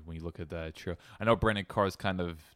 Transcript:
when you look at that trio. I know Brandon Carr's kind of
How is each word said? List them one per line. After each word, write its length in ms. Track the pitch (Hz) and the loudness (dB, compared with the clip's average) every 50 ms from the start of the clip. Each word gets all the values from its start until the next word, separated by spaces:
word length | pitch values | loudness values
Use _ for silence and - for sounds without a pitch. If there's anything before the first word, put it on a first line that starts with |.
| 78 | -12
when 100 | 80 82 | -10 -10
you 60 | 80 80 | -8 -8
look 160 | 85 80 - | -8 -8 -8
at 80 | 87 76 | -8 -8
that 260 | 87 82 80 80 78 | -8 -6 -8 -8 -10
trio. 220 | - - 95 85 - - - - - | -8 -6 -6 -6 -6 -8 -14 -10 0
I 40 | 104 | 4
know 100 | 110 - | 4 4
Brandon 300 | 90 - 110 107 101 95 - | 6 4 2 2 2 -2 -2
Carr's 260 | - - 101 98 - | 2 2 2 2 2
kind 260 | - - 101 95 90 | 0 -2 -2 0 0
of 180 | 87 87 82 80 - - _ | -2 -2 -4 -8 -12 -18 _